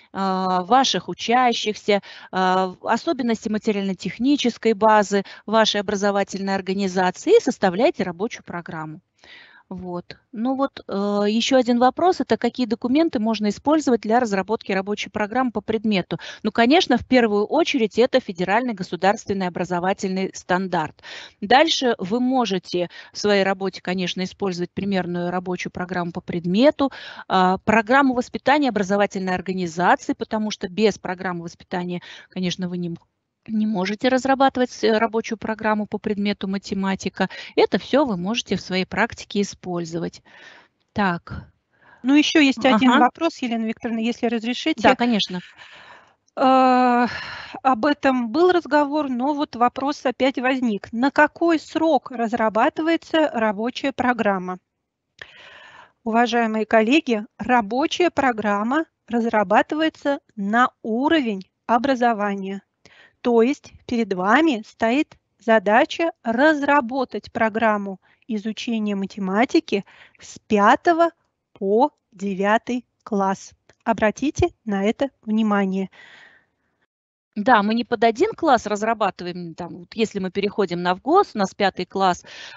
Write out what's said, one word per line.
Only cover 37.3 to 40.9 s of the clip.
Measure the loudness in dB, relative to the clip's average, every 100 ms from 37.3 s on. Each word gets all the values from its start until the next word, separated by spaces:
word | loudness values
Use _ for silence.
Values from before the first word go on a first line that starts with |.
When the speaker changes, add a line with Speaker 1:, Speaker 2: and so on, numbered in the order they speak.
| -6 -6 0
Speaker 1:
Это | 0 0
всё | 0 0 2
вы | -2
можете | -4 -4 -4 -6
в |
своей | -4 -4 -4
практике | -2 -4 -4 -8 -4
использовать. | -4 -6 -8 -6 -6 -6 -8 -10 _ -20 -20 -20 _ _ _